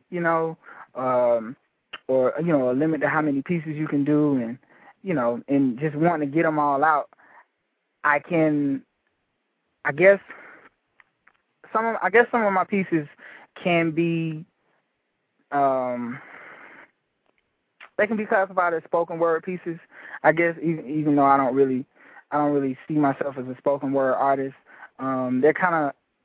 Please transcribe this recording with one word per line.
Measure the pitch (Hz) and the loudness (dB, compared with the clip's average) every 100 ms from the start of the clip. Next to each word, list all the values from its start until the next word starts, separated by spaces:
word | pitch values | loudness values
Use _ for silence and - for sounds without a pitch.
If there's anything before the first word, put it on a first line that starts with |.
| _ | _
you | 175 | -4
know, | 170 165 165 165 - - - 120 | 0 0 -2 -6 -16 -20 -16 -6
um, | 127 127 123 117 110 135 _ _ _ - - | -2 2 2 0 -2 -12 _ _ _ -18 -2
or, | 131 127 - | 0 0 0
you | 170 | 0
know, | 151 127 | 0 2
a | |
limit | 127 156 156 | 0 0 0
to | 143 | 0
how | 151 | 0
many | 156 139 | 0 -2
pieces | 135 175 156 151 | -2 -4 -4 -8
you | 151 | -4
can | 147 | -2
do, | 143 151 151 135 | 0 2 2 0
and, | 113 127 _ _ - _ | -4 -10 _ _ -20 _
you | 190 | -6
know, | 160 - - - | -2 -2 -4 -2
and | 139 135 120 | 0 0 -2
just | 156 147 | -4 0
wanting | 165 165 147 | 0 0 -2
to | 156 | 0
get | 170 | 0
'em | 156 | 0
all | 147 139 | 0 2
out, | 156 147 - _ - - _ _ _ _ _ _ | 2 2 -2 _ -20 -20 _ _ _ _ _ _
I | 147 147 | 0 0
can, | - 170 156 147 143 135 - _ _ _ _ _ _ _ _ _ - | 0 0 2 2 0 -4 -8 _ _ _ _ _ _ _ _ _ -8
I | |
guess, | 143 190 196 - - - - - _ _ _ _ _ _ _ _ _ - | 4 6 6 0 -20 -20 -20 -20 _ _ _ _ _ _ _ _ _ -8
some | 220 226 | -4 -4
of, | 220 | -2
I | 185 | 2
guess | 208 233 | 4 4
some | 240 208 | 2 0
of | |
my | 190 | 0
pieces | 175 202 185 165 147 - - - - - | 0 -2 0 -2 -2 -12 -20 -20 -20 -8
can | 185 170 165 | -2 0 0
be, | 156 170 165 165 156 165 _ _ _ _ _ _ _ _ _ _ | 0 -2 -2 -4 -8 -14 _ _ _ _ _ _ _ _ _ _
um, | 143 139 131 127 123 120 127 - - - - - - - _ _ _ _ _ _ _ _ _ - - | 0 2 0 -2 -4 -6 -10 -14 -20 -20 -20 -20 -20 -20 _ _ _ _ _ _ _ _ _ -14 -2
they | 208 | -2
can | 220 | 0
be | 208 | 0
classified | 220 190 185 175 | 0 0 0 0
as | 160 | -2
spoken | - 170 170 165 | -2 -2 -2 0
word | 170 165 | 0 0
pieces, | 180 180 175 165 - - - - | -2 -8 -8 -12 -14 -20 -20 0
I | - | 2
guess, | 160 170 165 | 4 2 0
even, | 156 160 120 | -2 -2 -4
even | 156 151 143 | -2 2 4
though | 139 | 6
I | 139 | 4
don't | 135 | 4
really, | 131 135 127 131 _ - - _ | 2 2 0 -6 _ -20 -20 _
I | 147 | -2
don't | 147 | 0
really | 143 135 131 - | 0 -2 -6 -4
see | 151 | 0
myself | 147 135 143 135 | 0 0 -4 -6
as | 127 | -10
a | 127 | -6
spoken | - 139 139 | -2 -2 -2
word | 135 135 110 | 0 0 2
artist. | 139 139 135 139 _ - - - | 2 0 -2 -10 _ -20 -20 -10
Um, | 131 131 127 127 | -6 -4 -2 2
they're | 147 | 2
kinda | 156 185 165 143 - _ _ | 2 0 0 -2 -6 _ _